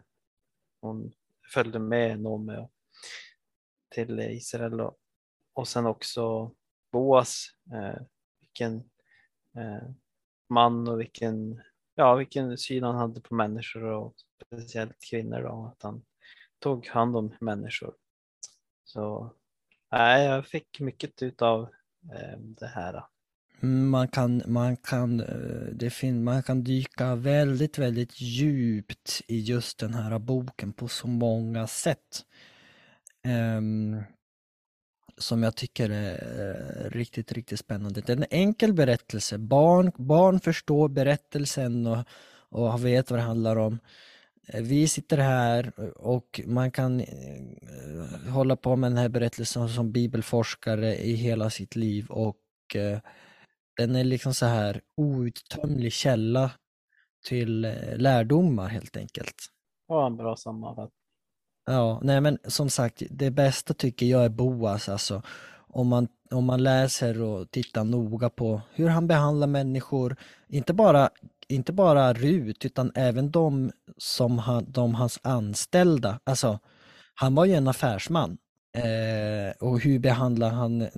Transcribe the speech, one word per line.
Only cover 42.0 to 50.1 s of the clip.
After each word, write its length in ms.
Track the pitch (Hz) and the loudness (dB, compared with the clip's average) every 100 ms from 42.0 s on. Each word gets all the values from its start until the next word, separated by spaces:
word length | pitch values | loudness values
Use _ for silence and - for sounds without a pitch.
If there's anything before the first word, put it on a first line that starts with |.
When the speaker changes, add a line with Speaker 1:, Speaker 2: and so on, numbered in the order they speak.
| 120 - - - _ | -4 -14 -20 -20 _
Speaker 2:
och 360 | - 117 120 123 | -2 0 2 4
vet 260 | 123 127 | 4 2
vad 80 | 120 | 0
det 40 | |
handlar 320 | 117 113 113 110 | 0 0 2 2
om. 240 | 110 113 - - - - _ _ - | 2 -2 -10 -20 -20 -20 _ _ -10
Eh, 160 | 110 | -6
vi 240 | 113 143 156 | 0 2 4
sitter 300 | - - 151 | 0 0 2
här 560 | 135 127 120 117 127 - 101 - | 4 4 2 2 -2 -8 -10 -6
och 440 | 107 127 - - - | -2 -2 -4 -10 -4
man 260 | 123 127 | -2 0
kan, 280 | 131 131 127 | 0 -2 -2
eh, 1300 | - 67 67 67 64 - - 67 69 80 71 80 85 | -4 -10 -14 -14 -16 -18 -20 -18 -14 -12 -12 -12 -2
hålla 260 | 131 131 131 | 2 2 2
på 200 | 127 127 | 2 2
med 160 | 123 | 2
den 60 | 120 | 2
här 120 | 120 | 2
berättelsen 600 | 120 120 - 113 123 117 | 2 0 -2 -6 -2 -2
som 220 | 117 113 | -2 0
bibelforskare 1080 | 120 120 | 0 0